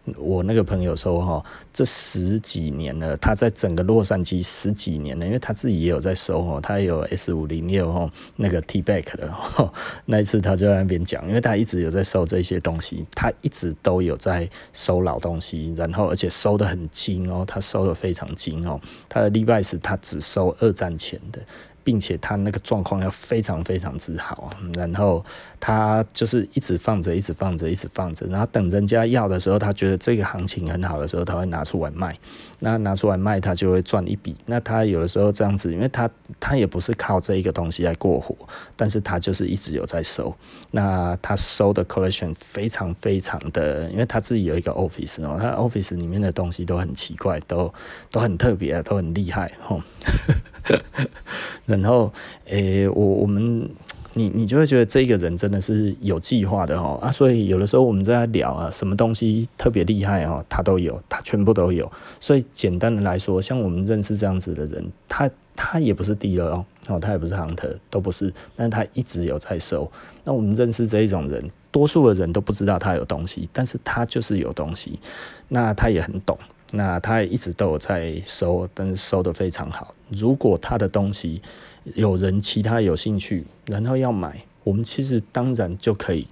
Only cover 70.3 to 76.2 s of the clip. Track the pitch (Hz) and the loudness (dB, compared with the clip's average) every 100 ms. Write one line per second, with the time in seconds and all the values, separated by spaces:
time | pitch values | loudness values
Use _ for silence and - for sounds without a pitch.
70.3 | 131 104 110 120 110 113 107 110 92 71 | 0 2 2 2 2 2 4 2 2 -2
71.3 | 67 73 - _ 143 147 170 127 95 85 | -4 -8 -12 _ 2 4 6 6 6 4
72.3 | 85 101 104 101 95 98 85 62 76 87 | 0 0 0 2 2 2 0 -2 -4 -4
73.3 | - 87 - 127 123 - 117 117 123 110 | -6 -6 -2 -2 -4 -4 -2 -2 -2 0
74.3 | 98 65 - 76 - - - - - - | 0 0 -2 -4 -4 -6 -10 -12 -16 -16
75.3 | - - 120 113 104 117 92 - 95 | -18 -2 0 2 2 4 2 0 -4